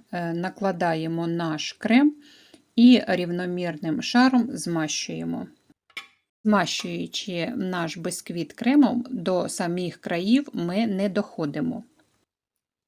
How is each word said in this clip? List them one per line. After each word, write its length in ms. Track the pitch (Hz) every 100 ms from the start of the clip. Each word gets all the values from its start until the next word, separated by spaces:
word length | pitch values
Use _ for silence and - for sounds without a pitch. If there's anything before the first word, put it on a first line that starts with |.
| -
е, 200 | 180 170
накладаємо 920 | 170 185 - 196 175 175 160 160 165 165
наш 460 | 170 165 156 -
крем 420 | - 214 240 294 294 - - _ - _ -
і 260 | 247 240 -
рівномірним 960 | 180 175 175 180 180 175 156 165 156
шаром 460 | - 240 262 254 -
змащуємо. 920 | 165 170 165 151 - - 165 165 170 - _ _ _ _ - - _ _ _
Змащуючи 1080 | 214 208 170 - 180 170 170 - - 175 165 -
наш 400 | 185 180 165 170
бисквіт 560 | 175 170 - 170 160
кремом, 520 | - 240 294 240 240 -
до 380 | - 170 180 165
самих 480 | - 175 180 175 -
країв 520 | - 170 190 254 285
ми 340 | - 170 190 226
не 220 | 190 202
доходимо. 760 | 185 202 - 156 151 - - - _ _ _ _ _ _ _ _ _